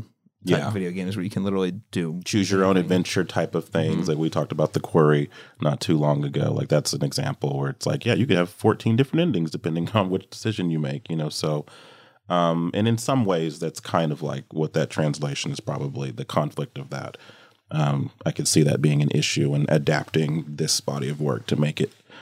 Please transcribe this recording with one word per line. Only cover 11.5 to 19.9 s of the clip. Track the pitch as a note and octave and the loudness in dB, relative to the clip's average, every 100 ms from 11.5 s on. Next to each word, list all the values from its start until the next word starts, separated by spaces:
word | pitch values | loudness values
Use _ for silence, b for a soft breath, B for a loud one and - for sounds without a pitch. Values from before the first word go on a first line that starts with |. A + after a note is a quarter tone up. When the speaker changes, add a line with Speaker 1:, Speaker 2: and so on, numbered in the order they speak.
| D2+ - B B B B B - | -2 -6 B B B B B -2
Speaker 2:
um, | F2+ E2+ E2+ E2+ | 2 2 2 0
and | - A2+ | 0 2
in | A#2 | 2
some | - C3+ | 2 2
ways, | G2 E2+ D#2+ D2+ | 2 0 -2 -4
that's | E2 - | -6 -6
kind | - F2+ D#2+ | -2 0 0
of | C#2+ | -2
like | D2 C#2 - | -6 -6 -6
what | D#2 D#2 | -4 0
that | D#2+ C#2+ | 0 0
translation | - D2+ D2 D2 C#2 - | 0 0 0 -4 -4 -6
is | - | -6
probably, | - - C#2 C3+ C3 | -6 -6 -6 -6 -8
the | A#2 C2+ | -8 -4
conflict | - D2 - C#2+ C#2 | -2 -2 -4 -8 -10
of | C#2 | -10
that. | C2+ - - B B B B _ | -10 -10 -14 B B B B _
Um, | - D2 C#2+ - - - | 0 2 0 -4 -4 -4
I | |
could | - C#2+ | -2 2
see | - | 4
that | - - | 4 4
being | - - | 2 2
an | D3 | 2
issue | D3+ - - - | 2 0 0 0
and | C#2+ D2 | 0 2
adapting | D2+ C#2+ | 2 2